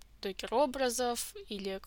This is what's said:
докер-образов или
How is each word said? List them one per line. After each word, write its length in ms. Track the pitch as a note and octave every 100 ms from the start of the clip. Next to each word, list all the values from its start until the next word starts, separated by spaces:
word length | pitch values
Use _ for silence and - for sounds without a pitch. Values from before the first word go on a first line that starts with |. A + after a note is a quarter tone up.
| - -
докер-образов 1120 | G3 F#3+ F#3+ A3+ D4 C4+ B3+ A#3 B3 A#3 - G#4 G4
или 300 | G3+ G3 F#3+